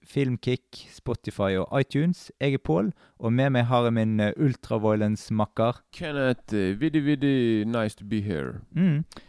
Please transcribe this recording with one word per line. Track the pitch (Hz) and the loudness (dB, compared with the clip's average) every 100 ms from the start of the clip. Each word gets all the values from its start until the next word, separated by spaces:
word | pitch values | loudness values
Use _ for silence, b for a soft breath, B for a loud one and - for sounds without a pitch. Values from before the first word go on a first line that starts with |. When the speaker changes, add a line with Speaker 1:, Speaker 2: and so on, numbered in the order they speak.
Speaker 1:
Filmkick, | - - 135 123 - 127 _ - - | -6 -2 -2 -2 -2 -4 _ -20 -20
Spotify | - - 120 - - 98 95 | -12 -8 -8 -6 -2 0 0
og | 90 | 0
iTunes. | 139 139 139 165 175 - - | -2 0 0 0 -2 -8 -4
Jeg | 143 | -2
er | 139 | -2
Paul, | - 160 208 b b - | 0 0 0 b b -8
og | 113 | -2
med | 120 139 | 2 2
meg | 127 | 2
har | 120 123 | 2 2
jeg | 120 | 2
min, | 117 110 107 | 2 2 2
eh, | 104 - | 0 2
ultraviolence-makker. | 147 123 - 113 107 107 107 104 - 107 104 - 113 120 _ | 0 0 -4 0 2 2 2 -2 -2 -2 -2 0 -2 -2 _
Speaker 2:
Kenneth, | - 170 143 131 123 - | -10 -6 0 0 0 -2
eh, | 107 92 | 0 0
viddy, | 101 156 151 | 0 0 0
viddy, | 143 147 139 135 117 110 | 0 2 2 2 2 2
nice | 107 117 107 | 0 -2 -2
to | - | -6
be | 104 107 | -6 -4
here. | 101 82 65 - - - | -2 -4 -6 -10 -8 0
Speaker 1:
Mm. | 185 147 165 B | 2 0 -4 B